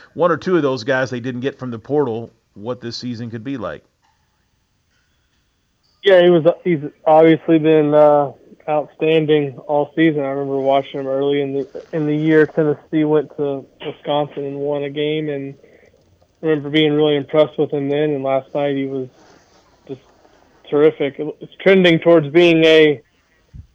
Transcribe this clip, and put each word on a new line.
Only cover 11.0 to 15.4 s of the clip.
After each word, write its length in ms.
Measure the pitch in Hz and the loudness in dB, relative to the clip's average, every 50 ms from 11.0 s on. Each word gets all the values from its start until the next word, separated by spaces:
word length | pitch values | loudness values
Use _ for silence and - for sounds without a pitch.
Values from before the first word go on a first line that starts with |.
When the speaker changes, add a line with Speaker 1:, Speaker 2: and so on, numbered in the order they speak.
Speaker 2:
him 80 | 135 131 | -6 -6
early 320 | 135 135 143 143 143 143 | -4 -2 -2 -2 -2 -2
in 140 | 143 139 135 | -4 -4 -6
the, 320 | 139 131 - - - - _ | -6 -8 -8 -12 -18 -14 _
in 140 | - 165 151 | -6 -6 -4
the 80 | 147 151 | -2 -2
year. 320 | 151 156 160 156 156 151 | -2 0 2 4 4 2
Tennessee 560 | 147 - 165 156 151 143 - - _ 165 156 | 2 0 -2 -2 -2 -2 -4 -6 _ -4 -2
went 320 | 151 151 156 151 143 147 - | 0 0 0 0 -2 -4 -6
to 300 | - 147 143 139 135 123 - _ - - | -8 -6 -6 -6 -8 -12 -16 _ -16 -14
Wisconsin 600 | 151 139 - - 147 143 147 147 143 - 147 143 | -14 -14 -12 -8 -4 -4 -4 -4 -6 -8 -10 -10
and 140 | 139 139 143 | -10 -8 -8
won 260 | 143 143 147 143 143 | -6 -6 -6 -6 -6
a 60 | 143 | -8
game, 380 | 139 151 147 151 156 156 156 151 | -6 -6 -6 -4 -4 -4 -6 -6
and 280 | 143 139 | -8 -8